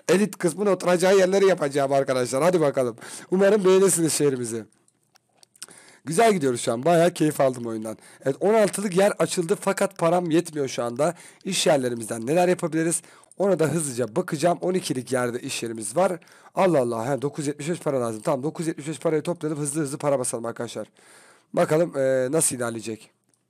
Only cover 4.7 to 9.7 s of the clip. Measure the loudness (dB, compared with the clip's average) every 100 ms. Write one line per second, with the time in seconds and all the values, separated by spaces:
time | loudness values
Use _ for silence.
4.7 | _ _ _ _ _ _ _ _ _ -20
5.7 | -20 -20 _ -4 2 4 4 0 0 -2
6.7 | 0 2 4 4 2 0 2 2 0 -6
7.7 | -6 -8 -12 -18 -6 -4 0 2 4 2
8.7 | 0 -2 2 2 2 -2 -2 -2 -2 -2